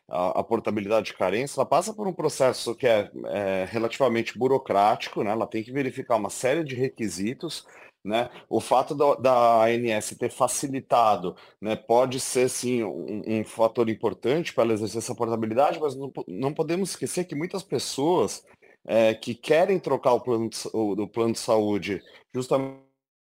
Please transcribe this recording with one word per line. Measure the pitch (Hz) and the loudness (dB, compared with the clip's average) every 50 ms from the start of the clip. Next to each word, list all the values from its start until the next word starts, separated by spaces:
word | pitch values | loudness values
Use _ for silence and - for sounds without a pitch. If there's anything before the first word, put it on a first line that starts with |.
| _ - | _ -6
a, | - 80 90 92 - - | -4 -2 0 0 0 -2
a | 101 | -2
portabilidade | - 113 110 - 113 104 107 101 98 110 110 101 - | 0 -2 -2 0 -2 -4 -2 0 0 0 0 0 -2
de | - | -4
carência, | - 104 92 95 113 135 143 - 143 | -2 0 0 0 0 -2 -2 -2 -2
ela | 123 | 0
passa | - 139 151 190 214 214 | 2 2 2 2 0 -4
por | 208 208 190 | -6 -6 -6
um | 170 | -4
processo | - 160 143 - - 135 127 113 - - 120 113 | -2 -2 -2 0 2 2 2 2 0 -4 -6 -4
que | - - 123 | 0 2 4
é, | 113 104 101 90 - 62 60 | 4 4 2 -2 -6 -10 -8
é, | 58 69 101 101 95 95 95 95 95 | -6 -4 -2 -2 0 0 -2 -2 -2
relativamente | 101 117 113 117 - - 135 123 113 117 113 - - - | -2 -2 -2 -2 0 0 2 2 2 0 -2 -4 -4 0
burocrático, | 123 131 135 131 - - 104 98 101 107 117 131 - - - 175 | 0 2 2 2 0 2 4 4 6 4 4 2 -2 -8 -6 -4
né? | 131 101 | -2 -2
Ela | 107 113 107 | -2 -2 -2
tem | - - 113 | -4 -4 -6
que | 110 120 127 | -6 -6 -4
verificar | 143 139 131 127 131 127 - 120 | -4 -4 -4 -4 -6 -4 0 0
uma | 110 104 113 | 0 0 -2
série | - - - 123 139 165 165 | -6 -2 0 0 0 0 -2
de | 143 127 | -4 -4
requisitos, | 120 131 131 - - 117 101 85 87 98 110 131 135 - 165 - - - - - - - - _ _ | -4 -4 -4 -4 -4 -6 -6 -4 -4 -4 -6 -6 -6 -8 -10 -10 -12 -14 -16 -20 -20 -20 -20 _ _
né? | - 95 107 117 123 - - - - - | -8 -4 -2 -2 -2 -2 -6 -16 -8 -4
O | - 110 | -4 -2
fato | - - 127 123 143 - 151 | 0 2 2 2 2 2 0
da, | 143 147 143 135 | 2 4 4 4
da | - 123 131 127 123 120 117 117 113 110 | 4 4 4 6 6 6 6 6 6 6
A | 117 117 | 4 4
N | 117 120 117 | 2 0 0
S | 110 107 - - - | 0 -2 -2 -6 -6
ter | - 123 117 | -4 -4 -4
facilitado, | - - 135 123 - - - 139 135 135 - - 139 123 117 110 104 92 90 90 - - - - _ - | -2 0 0 0 0 -2 -4 -4 -6 -6 -2 2 4 4 6 4 4 2 0 -6 -8 -8 -14 -20 _ -10
né, | 95 107 110 | -6 -4 -4
pode | 107 - - 113 120 131 131 127 131 | -4 0 2 4 4 4 4 0 -4
ser, | - - - 127 127 127 | -4 -2 0 2 2 2
sim, | - - - 123 127 120 113 | 0 -2 -4 -2 -2 -2 -2
um, | 98 69 78 82 65 101 104 - - | -4 -6 -6 -8 -8 -8 -6 -4 -2
um | 110 110 104 | -2 -2 -2
fator | - - - 113 113 - 123 120 110 | -4 0 2 2 2 4 2 0 0
importante | 110 - - 117 95 - - 117 135 165 165 - - | 0 -2 -2 -4 -4 -2 0 0 0 0 -2 -2 0
pra | - 117 | 0 2
ela | 117 113 | 2 2
exercer | 104 110 104 95 113 | 0 -2 -4 -6 -6
essa | 110 - 120 | -8 -6 -6
portabilidade, | - 120 113 117 113 113 110 107 120 143 160 170 165 | -4 -4 -2 -2 -2 -2 0 2 2 2 2 2 0
mas | 151 147 127 135 | -4 -4 -4 -6
não | 139 131 | -10 -12
po-, | - 143 135 - | -10 -12 -12 -10
não | 90 92 131 139 151 | -6 -4 -4 -4 -2
podemos | - 165 151 170 180 196 175 | -2 -4 -2 -2 -2 -2 -4
esquecer | - - - 123 - 185 180 | -6 -6 -6 -6 -4 -4 -6
que | 180 156 | -6 -6
muitas | 143 160 185 - 190 - | -8 -6 -6 -8 -8 -8
pessoas, | - - 123 - - - - 135 165 185 165 110 95 - - - _ _ _ _ - _ _ _ - | -4 -4 -4 -4 -4 -4 -2 0 2 2 2 2 0 -2 -8 -16 _ _ _ _ -20 _ _ _ 0
é, | 92 110 113 110 110 | 2 4 4 4 2
que | - - 123 117 | 0 -4 -8 -8
querem | - - - 151 156 180 196 196 175 | -4 0 2 4 4 4 4 2 0
trocar | - 156 139 123 - 135 123 | 0 0 -2 0 2 2 2
o | 113 | 2
plano | - 127 123 113 113 110 | 2 0 -2 0 -2 -2
de | - | -6
sa-, | - - - | -8 -10 -6
o, | - 110 110 104 98 | -4 -2 0 0 0
o | 98 107 95 | -2 -4 -4
plano | - 117 113 117 113 | -2 -2 0 0 0
de | - | -2
saúde | - - 117 110 107 104 104 101 85 95 101 85 - - - - _ _ - | 0 2 2 4 4 2 0 -2 -2 -4 -6 -6 -8 -12 -20 -20 _ _ -8
justamente | 127 127 - 151 135 135 135 135 135 _ _ _ _ _ _ _ _ _ | -6 -2 0 0 0 0 -2 -10 -16 _ _ _ _ _ _ _ _ _